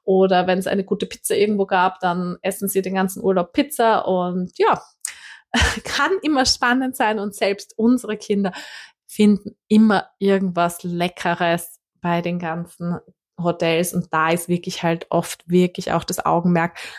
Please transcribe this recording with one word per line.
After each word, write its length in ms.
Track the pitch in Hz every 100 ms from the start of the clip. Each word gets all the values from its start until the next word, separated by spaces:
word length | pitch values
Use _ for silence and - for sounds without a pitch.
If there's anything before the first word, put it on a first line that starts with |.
Oder 440 | - 190 190 180 185
wenn's 200 | 185 190
eine 160 | 202
gute 220 | 190 202 185
Pizza 300 | - - -
irgendwo 300 | 208 208 196
gab, 340 | 185 185 185
dann 380 | 180 175 180 -
essen 260 | 190 190 196
sie 140 | 190
den 140 | 185 190
ganzen 280 | 190 190
Urlaub 300 | 190 185 175
Pizza. 460 | - 285 - 226 214
Und 520 | - 185 180 180 180 -
ja, 240 | 427 - - _ - - - - _
<laughs> 300 | 233 - -
kann 280 | - - 285 381
immer 240 | 381 277 262
spannend 500 | - 240 254 262 254
sein. 240 | 220 214
Und 160 | 202 196
selbst 380 | 285 302 - -
unsere 400 | 226 247 220 214
Kinder 340 | - 202 196 - - - - _ -
finden 500 | - 208 196 - - -
immer 420 | 214 220 190 - -
irgendwas 640 | 196 196 190 175 175 175
Leckeres 960 | 180 175 175 - 180 170 170 170 - - _ _
bei 200 | 180 170
den 180 | 170 175
ganzen 600 | 170 170 170 - 175 175 - _ _ -
Hotels. 520 | 170 170 165 165 175
Und 140 | 180 -
da 200 | 160 160
ist 180 | 170 -
wirklich 340 | 175 180 -
halt 240 | 170 165 -
oft 400 | 170 151 - -
wirklich 440 | 180 180 180 -
auch 100 | 165
das 220 | - - -
Augenmerk 520 | 165 175 170 170 - -